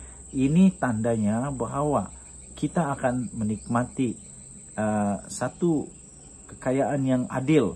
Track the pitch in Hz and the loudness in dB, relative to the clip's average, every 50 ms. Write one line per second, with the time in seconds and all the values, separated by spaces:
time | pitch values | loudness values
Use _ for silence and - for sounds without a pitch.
0 | - - - - - - - 135 131 139 156 180 190 185 - - - 127 113 110 | -18 -18 -20 -20 -14 -6 -2 0 2 4 6 8 6 6 6 2 0 -2 0 0
1 | 110 120 117 110 104 104 110 117 131 143 135 120 - - 127 139 147 151 139 110 | 0 0 2 2 2 2 2 0 -2 -4 -4 -4 -4 -4 -2 -2 0 0 0 0
2 | 135 - - - - - - - - - - - 151 143 - 180 160 139 139 - | -2 -4 -8 -16 -20 -20 -20 -20 -20 -20 -8 -6 -4 -2 0 0 0 0 0 0
3 | - 123 123 127 120 - - 120 107 107 107 101 - - 117 117 123 120 - - | 0 0 0 0 -2 -4 -4 -4 -2 -2 -2 -2 -2 0 0 0 0 0 -2 -2
4 | 131 113 - - - - - - - - - - - - - 104 107 107 107 104 | -2 -2 -2 -6 -12 -20 -20 -20 -20 -20 -20 -20 -20 -10 -6 -2 0 0 2 2
5 | 104 101 101 - - - - - 123 131 - - 180 170 156 135 - - - - | 0 0 -2 -4 -6 -10 -8 -6 -6 -6 -4 0 0 2 2 0 -2 -6 -10 -18
6 | - - - - - - - - - - - - - 131 131 135 127 107 143 139 | -20 -20 -20 -20 -20 -20 -20 -20 -20 -20 -14 -6 -2 0 0 2 2 2 0 0
7 | 135 131 127 123 123 - - 131 131 139 160 143 113 95 - | 2 2 2 2 0 -2 -4 -2 2 4 4 6 4 2 0